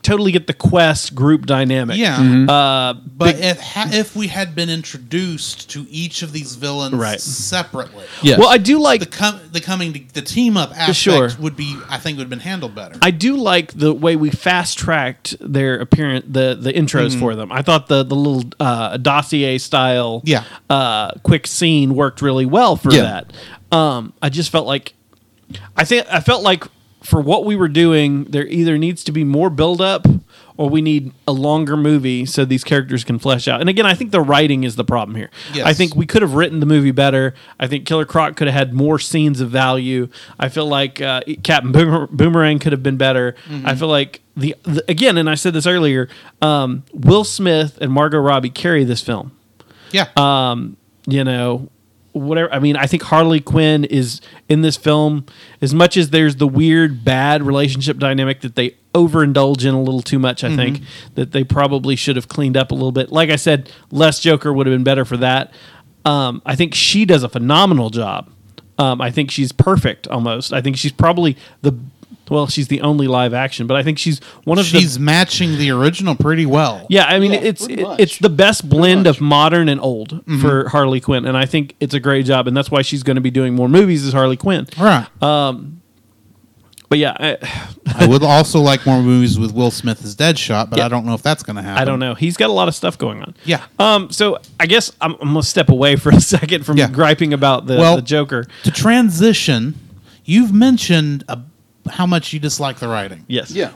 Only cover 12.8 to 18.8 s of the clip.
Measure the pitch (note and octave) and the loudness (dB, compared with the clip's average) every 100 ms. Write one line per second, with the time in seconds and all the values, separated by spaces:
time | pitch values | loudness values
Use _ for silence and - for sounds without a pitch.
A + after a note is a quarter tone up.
12.8 | F#2 - F3 D#3+ A3+ C#4 G#3+ F3+ E3 D#3 | -16 -2 0 2 0 0 0 0 -2 -2
13.8 | D3+ C#3 E3 D#3+ D3+ - F3+ F3+ E3+ - | 0 2 0 0 0 -2 -2 -2 -2 -6
14.8 | - D#3+ C3 C3 - - - C#3 C3+ B2+ | -2 -2 -2 -8 -14 -12 -4 -2 0 -2
15.8 | B2 - D3 C3 - C3 C3 - B2+ E3+ | 0 0 2 -4 -4 -2 -2 -2 -4 -2
16.8 | D3+ C#3 A#2+ B2+ A#2+ A2 G#2 C3 C#3 D#3+ | 0 0 -2 -2 -4 -4 -6 -6 -6 -6
17.8 | - C#3 C3 C#3 C#3+ C3 A#2+ - C#3 A#2 | -2 -2 0 -2 -2 -2 -6 -4 -4 -2